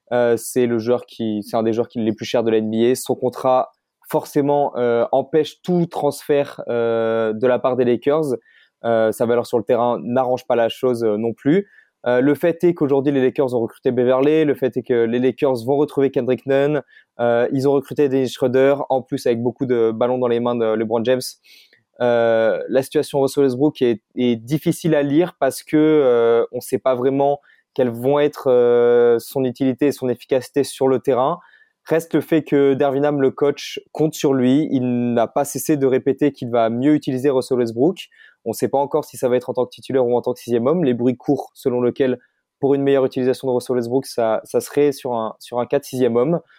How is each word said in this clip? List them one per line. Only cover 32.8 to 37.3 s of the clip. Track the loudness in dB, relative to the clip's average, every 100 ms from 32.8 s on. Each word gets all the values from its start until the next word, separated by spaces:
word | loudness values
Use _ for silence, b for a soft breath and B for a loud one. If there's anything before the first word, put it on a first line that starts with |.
| 0 0
Ham, | 0 2
le | 0
coach, | 2 -2 -2 -8 -14 _
compte | -4 -2
sur | 0 0
lui. | 2 2 2 2
Il | -2 -2 -2 0
n'a | 0 0
pas | -2
cessé | -4 -6 -2 0
de | 2
répéter | 2 0 0 0
qu'il | -2 -4
va | 0 0
mieux | 0 2
utiliser | 2 0 -2 0